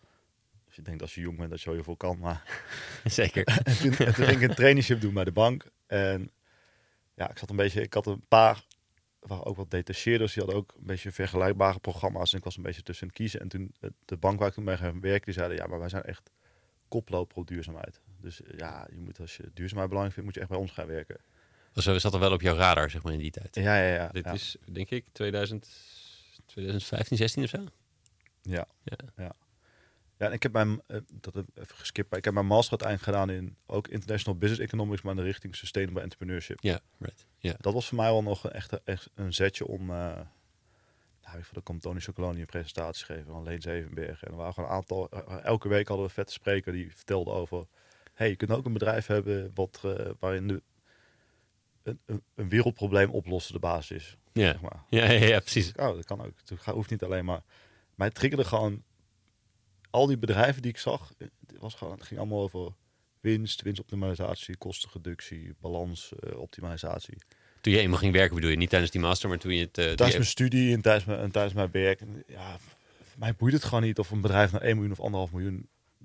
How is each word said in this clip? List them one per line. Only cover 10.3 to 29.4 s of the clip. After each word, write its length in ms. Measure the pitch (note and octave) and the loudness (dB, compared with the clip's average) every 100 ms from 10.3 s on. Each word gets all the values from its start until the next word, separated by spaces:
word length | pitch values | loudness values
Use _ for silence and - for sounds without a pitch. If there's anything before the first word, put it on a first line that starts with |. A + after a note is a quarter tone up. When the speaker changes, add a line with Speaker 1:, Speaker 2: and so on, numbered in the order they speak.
Speaker 1:
die 80 | G#2+ | -2
hadden 180 | G2 G2+ | -2 -2
ook 140 | F#2+ - | -4 -10
een 80 | F#2 | -8
beetje 260 | F#2 G2 | -8 -6
vergelijkbare 680 | - F#2 F#2 F#2 G2 G2 F#2+ | -4 -2 2 4 6 4 4
programma's. 540 | - F2+ F#2+ F2 F2+ | -4 -2 -2 0 0
En 60 | F#2+ | -2
ik 60 | |
was 120 | F#2 F2+ | -4 -8
een 60 | |
beetje 200 | F#2 E2 | -8 -8
tussen 240 | - - F2+ | -10 -10 -10
het 100 | - | -6
kiezen. 240 | A2 - | -6 -6
En 80 | F#2+ | -8
toen, 260 | F#2+ F#2+ - | -8 -10 -12
eh, 100 | G2+ - | -14 -14
de 120 | - D#2+ | -10 0
bank 220 | F#2+ G2+ | 2 2
waar 100 | G2+ | 0
ik 60 | |
toen 100 | G#2 | -2
bij 120 | G2+ F2+ | -4 -2
ging 240 | F2 F2 | -4 -2
werken, 240 | F#2+ G2 | 0 0
die 100 | - | 0
zeiden, 220 | F2+ F2 E2+ | -4 -4 -4
"Ja, 100 | F2 | -6
maar 120 | F2 | -8
wij 100 | F2 | -6
zijn 140 | F#2 | -8
echt 280 | - F#2+ _ _ _ _ _ _ _ | -10 -14 _ _ _ _ _ _ _
koploper 480 | A#2 - F#2 F2+ - | -6 -4 -4 -4 -8
op 100 | E2+ | -10
duurzaamheid. 540 | F2 E2 D#2+ - - _ F#2 | -8 -10 -12 -14 -16 _ -18
Dus, 220 | F2+ E2+ | -16 -16
eh, 160 | - D#2 | -18 -14
ja, 280 | D#2+ C#2+ - | -12 -12 -16
je 80 | E2+ | -16
moet 220 | F2+ F2+ | -14 -14
als 160 | E2 - | -16 -16
je 140 | - | -16
duurzaamheid 340 | - F#2 G2 F#2+ | -10 -6 -4 -2
belangrijk 260 | G2 G2 | -2 -2
vindt, 100 | G2 | -6
moet 100 | G2 | -10
je 60 | - | -8
echt 80 | F2+ | -6
bij 100 | F#2 | -4
ons 120 | F#2+ | -6
gaan 160 | - D#2+ | -8 -8
werken." 300 | D#2+ D2+ - _ _ _ _ _ | -8 -10 -16 _ _ _ _ _
Speaker 2:
Dus 120 | - | -2
we 140 | G2 F#2 | 2 2
zaten 220 | G2+ F#2 | 2 4
wel 120 | F#2+ | 4
op 80 | F#2 | 4
jouw 160 | F2+ E2+ | 4 6
radar, 340 | F#2 D#2+ D2+ | 6 6 2
zeg 120 | E2 | -2
maar, 100 | D#2+ | -6
in 60 | D#2 | -4
die 120 | D#2 | -6
tijd. 240 | - - | -10 -8
Speaker 1:
Ja, 220 | - G2 G#2 | -2 2 4
ja, 180 | F#2 | 4
ja, 140 | F2 E2 | 2 -2
Speaker 2:
Dit 160 | F2+ | -6
Speaker 1:
ja. 80 | F2 | -6
Speaker 2:
is, 240 | F2 - - - | -8 -8 -12 -12
denk 180 | F2 G2 | -10 -6
ik, 140 | B2 - | -8 -8
tweeduizend, 560 | - G#2 G2+ G2+ A2 - - - - - - - - _ | -6 -2 -2 -2 -6 -12 -20 -20 -20 -20 -20 -20 -20 _
tweeduizend 420 | - F#2+ G2+ - | -10 -4 -4 -4
vijftien, 280 | - A2 A2 | -4 0 0
zestien 260 | A2+ - | 0 0
of 40 | B2 | -4
zo? 140 | - G3 - _ _ _ _ _ _ | -6 -10 -16 _ _ _ _ _ _
Speaker 1:
Ja. 240 | F#2+ F2 - _ | -6 -6 -6 _
Speaker 2:
Ja. 140 | - - B2+ - | -14 -12 -14 -14
Speaker 1:
Ja. 160 | F2+ - | -14 -16